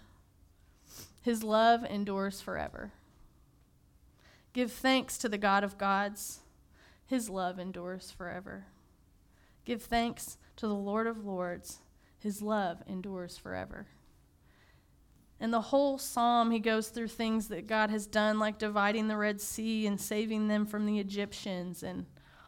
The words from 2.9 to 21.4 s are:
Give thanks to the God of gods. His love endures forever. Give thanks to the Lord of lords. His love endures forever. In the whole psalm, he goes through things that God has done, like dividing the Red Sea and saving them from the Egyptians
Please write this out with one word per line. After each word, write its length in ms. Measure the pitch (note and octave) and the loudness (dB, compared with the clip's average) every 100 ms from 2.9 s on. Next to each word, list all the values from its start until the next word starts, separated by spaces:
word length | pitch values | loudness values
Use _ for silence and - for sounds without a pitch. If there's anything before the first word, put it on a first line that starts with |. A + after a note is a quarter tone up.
| - - - - _ - _ _ _ _ _ - _ - - _ | -14 -20 -20 -20 _ -20 _ _ _ _ _ -20 _ -20 -20 _
Give 200 | B3 B3 | -2 -2
thanks 460 | - C4 C4 B3+ - | 0 4 4 2 -2
to 100 | A#3 | -2
the 100 | G#3 | 2
God 240 | G#3 G3 | 4 4
of 160 | G3+ G3 | 2 0
gods. 640 | G3 G3 G3+ G#3 - - - _ _ - - - - | 2 2 0 -4 -12 -12 -18 _ _ -20 -20 -20 -2
His 220 | C4 A3 | -2 -2
love 300 | F#3+ F3+ F#3 | -2 -4 -4
endures 520 | F3+ F3+ F3 F#3 - | -8 -8 -8 -10 -12
forever. 560 | - F3 F3+ G3 G3 G3 - _ _ _ _ _ _ _ _ | -12 -10 -10 -10 -14 -16 -20 _ _ _ _ _ _ _ _
Give 180 | - A#3 | -6 -6
thanks 560 | - A#3 - - - - - - | 0 0 2 -4 -12 -14 -20 -6
to 100 | A3 | -2
the 80 | |
Lord 320 | G3+ G3+ G#3 A3+ | 0 0 0 0
of 180 | A3+ | -4
lords. 560 | G3+ F#3 F3+ F3 - - - _ _ _ | -6 -4 -4 -6 -12 -18 -20 _ _ _
His 240 | G#3 G3 | -6 -4
love 400 | G#3 G#3+ F#3 E3+ - | -2 0 0 -4 -8
endures 520 | F#3+ G3 F#3 F3 - | -8 -6 -8 -8 -12
forever. 480 | - F#2 G3 - G#3 - _ _ _ _ _ _ - - _ _ _ _ _ - | -8 -8 -6 -10 -14 -18 _ _ _ _ _ _ -20 -20 _ _ _ _ _ -6
In 120 | A3+ | 0
the 80 | A3+ | 0
whole 380 | G#3+ C#4 C#4+ C4+ | 4 4 4 2
psalm, 520 | - B3+ A#3+ A#3+ A#3 | -2 2 6 6 6
he 80 | A#3 | 4
goes 300 | A3 A3 A3 | 4 2 0
through 200 | A#3 A3+ | -4 -6
things 400 | A3+ A3+ A3 G#3+ | -2 0 0 0
that 200 | G#3+ G#3+ | -6 0
God 220 | A3 G#3+ | 2 2
has 160 | G#3+ G3+ | 0 0
done, 340 | G#3+ G#3+ G#3+ | 2 4 4
like 180 | G#3+ G#3+ | 2 0
dividing 480 | G#3+ G#3 G3+ A3 G#3+ | 0 2 2 2 0
the 100 | G#3+ | 2
Red 240 | G#3 G#3 | 0 -2
Sea 460 | - - A3 A3 G#3+ | -6 -4 -2 0 0
and 140 | G3 | 0
saving 480 | G3 G#3+ A3 G#3+ G#3+ | -2 -2 0 0 2
them 180 | G#3 G#3 | 2 2
from 180 | G#3 | 0
the 140 | G#3+ G#3+ | 0 0
Egyptians 840 | G3 G3+ G3+ - | 0 -2 -4 -6